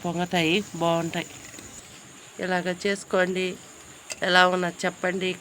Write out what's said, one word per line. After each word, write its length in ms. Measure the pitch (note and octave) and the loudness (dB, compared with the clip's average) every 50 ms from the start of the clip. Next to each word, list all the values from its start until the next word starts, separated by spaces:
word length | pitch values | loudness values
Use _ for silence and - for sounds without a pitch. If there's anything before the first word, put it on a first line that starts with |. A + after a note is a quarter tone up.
| - | -6
పొంగతాయి, 520 | F3 E3 E3+ F3+ F3 F#3 F3 E3 D#3 E3+ G#3+ G3+ - - E3 | -4 -2 -2 -2 0 0 2 2 4 2 2 0 -2 -4 0
బాగుంటాయి. 460 | E3 E3+ E3+ E3 E3 E3 D3+ E3+ D#3+ - - - - - - - - - - - - - - - - - - - - - - - - | 2 2 2 2 0 -2 -4 -6 -8 -8 -12 -18 -18 -18 -18 -18 -18 -18 -18 -20 -20 -20 -20 -20 -20 -20 -20 -20 -20 -16 -10 -6 -4
ఇలాగ 240 | F3+ F#3 F3+ F3 F3+ F3+ F3+ - | -2 0 0 0 -2 -4 -2 -2
చేసుకోండి. 640 | G3+ G3+ G3 - - - F#3 F3+ F3+ F#3 F#3 F#3 F#3 F3+ - - - - - - - - - - - - - - | -2 -2 -2 -4 0 2 2 2 2 2 -2 -2 -4 -4 -8 -14 -20 -20 -20 -20 -20 -20 -16 -14 -12 -8 -4 0
ఎలా 160 | F#3+ F3+ F3+ F3+ F3+ F3+ | 4 6 8 8 8 6
ఉన్నా 160 | F3+ F3+ E3+ E3+ - - | 4 0 0 -2 -2 -2
చెప్పండి, 440 | F3+ F3+ - - F3+ F3+ F#3+ F#3 F#3 F3+ - | -4 -2 -2 -2 -2 0 0 -2 -2 -2 0